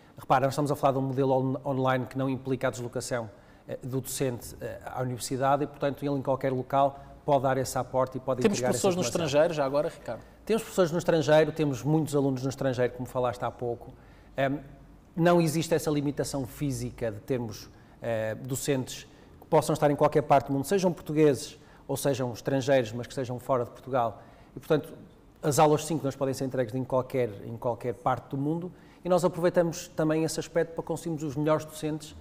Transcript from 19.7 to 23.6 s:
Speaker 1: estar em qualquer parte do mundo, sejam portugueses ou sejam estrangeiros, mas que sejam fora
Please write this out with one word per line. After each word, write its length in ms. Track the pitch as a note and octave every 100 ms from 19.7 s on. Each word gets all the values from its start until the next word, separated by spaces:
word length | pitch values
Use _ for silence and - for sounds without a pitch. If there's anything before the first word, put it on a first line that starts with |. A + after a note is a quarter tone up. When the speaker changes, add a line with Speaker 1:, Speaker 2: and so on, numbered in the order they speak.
Speaker 1:
estar 160 | D3 D3
em 60 |
qualquer 280 | C#3+ D3 D3+
parte 260 | C#3 C#3 C3+
do 40 |
mundo, 120 | C#3
sejam 280 | C3+ G3 F3+
portugueses 680 | D#3+ - D3+ D3+ C3 - - - - -
ou 100 | C#3
sejam 360 | C#3+ B2+ B2
estrangeiros, 580 | A2 - C3+ C3 C3+ A2
mas 160 | A#2 A#2
que 80 |
sejam 240 | - B2+ B2
fora 260 | - C3